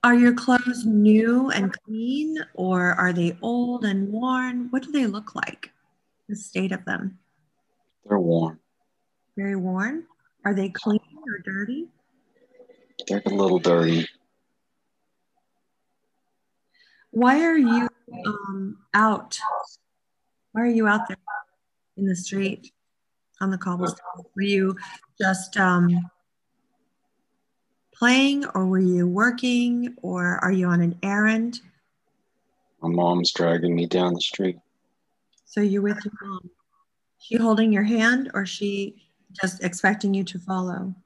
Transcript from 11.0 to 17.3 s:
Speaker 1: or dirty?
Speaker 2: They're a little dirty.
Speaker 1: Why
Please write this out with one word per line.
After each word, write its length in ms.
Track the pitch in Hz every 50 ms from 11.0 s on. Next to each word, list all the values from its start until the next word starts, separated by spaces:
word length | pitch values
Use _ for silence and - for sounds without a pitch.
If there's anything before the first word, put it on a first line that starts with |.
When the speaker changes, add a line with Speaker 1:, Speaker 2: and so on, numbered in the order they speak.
| _ _ - 302 311
Speaker 1:
or 140 | 269 208 196
dirty? 480 | 170 - 190 196 208 214 247 294 339 330 _ _ _ _ _ _ _ _ _ _ _ _ _ _ - _ - _ _ _ _ - - -
Speaker 2:
They're 140 | 98 101 -
a 40 | 104
little 300 | 98 101 98 95 90 90
dirty. 460 | 82 87 87 85 82 82 82 82 82 - _ _ _ _ _ _ _ _ _ _ _ _ _ _ _ _ _ _ _ _ _ _ _ _ _ _ _ _ _ _ _ _ _ _ _ _ _ _ _ _ _ _ _ _ _ _ _ _ _ _ _ _ _ _ _ _ _ _ _ _
Speaker 1:
Why 340 | - 226 247 247